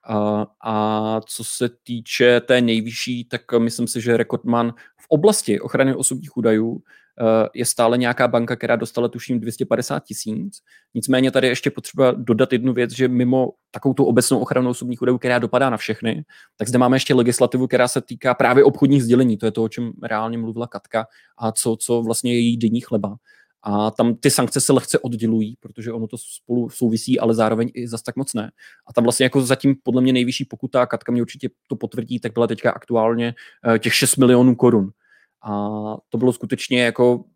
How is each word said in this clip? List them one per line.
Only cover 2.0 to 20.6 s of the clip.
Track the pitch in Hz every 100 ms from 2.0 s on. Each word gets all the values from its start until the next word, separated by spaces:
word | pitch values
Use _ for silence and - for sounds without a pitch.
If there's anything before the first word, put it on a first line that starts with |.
| - - 123 120
té | - 127
nejvyšší, | 120 113 113 113 - 123
tak | 117 120 - 120
myslím | 117 - 117
si, | 120
že | 113 117
rekordman | 113 120 123 117 117 120 - _
v | _
oblasti | 151 202 208 - 101
ochrany | - 127 135
osobních | 123 139 131 160 -
údajů, | 113 110 113 120 _ _ _ -
eh, | 113 110 107
je | 123
stále | 117 - 113 123
nějaká | 123 123 123
banka, | 120 117 120
která | 117 120
dostala, | 120 - 120
tuším, | 123 - 123
dvě | 110
stě | - 127
padesát | 120 123 -
tisíc. | _ 104 - - 196 - _ _ _
Nicméně | 120 135 127 131
tady | 135 127
ještě | 123 143
potřeba | - - - 127 -
dodat | 123 113 131
jednu | 123 127
věc, | 120 120
že | 123 127
mimo | 123 123 131 127 - _
takovou | - 139
tu | 131
obecnou | 135 120 - 120
ochranu | 123 131 127
osobních | 120 123 120
údajů, | 123 127
která | 127 123
dopadá | 117 123 135
na | 113
všechny, | - 110 117 151 151 - _ _
tak | 110
zde | 123
máme | 123 131
ještě | -
legislativu, | 131 120 113 123 127 127
která | 123 123
se | 139
týká | - 120 127
právě | 123 120 127
obchodních | 135 117 135 139
sdělení. | 117 123 127 104
To | 113
je |
to, | 110
o | 113
čem | - 117 -
reálně | 113 107 113 117
mluvila | 113 113